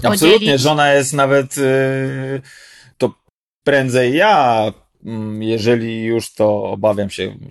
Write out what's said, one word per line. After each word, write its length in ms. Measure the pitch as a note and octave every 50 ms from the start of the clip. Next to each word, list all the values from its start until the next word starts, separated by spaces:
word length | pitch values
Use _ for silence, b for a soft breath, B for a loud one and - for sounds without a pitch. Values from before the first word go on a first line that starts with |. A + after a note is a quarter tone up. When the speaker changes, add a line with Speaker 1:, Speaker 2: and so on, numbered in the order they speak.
| -
Speaker 1:
Absolutnie, 340 | - G#3 G3 D#3 E3+ G#3+ G#3+
Speaker 2:
podzielić? 220 | G#3+ D3+ C#3 C3
Speaker 1:
żona 320 | B2 D3+ D#3 D3+ D3 C#3+
jest 200 | C#3 C#3+ C3+ -
nawet, 460 | D3+ C#3+ C#3 C3+ C#3 C#3 C3 C3 - C#3+
y, 800 | C#3 C3 C3 C3+ C3+ C3+ C3+ C3+ C3+ C3+ C3+ C3+ C3+ C3+ C3+ C3+ C3+ B B B B B B B B B B -
to 160 | B2+ - - _ _ _ _ _ _ _ _ _ _
prędzej 500 | D3 C#3 C#3 C3 B2+ A#2+ B2+ B2 B2 C3
ja, 560 | E3 G3 G#3+ G3+ D#3 C3+ B2 A#2 A2 G#2+ G#2+ - - _ _ _ _ -
mm, 380 | G#2 A2+ A2 G#2+ G#2+ G#2+ G#2+
jeżeli 600 | A2 A2 A2+ A2+ G#2 A#2 A#2+ A#2 A2+ A2+ A2+ A2+ A2+
już, 300 | A2+ A#2 A2+ - - -
to 280 | - A2 G#2+ G#2 G#2
obawiam 480 | G#2 F#2+ G#2 G2+ G#2 G#2+ G2+ G2+ G2+ G2
się, 260 | - - F#2+ G2+ G2+ G2 G2+ F#2+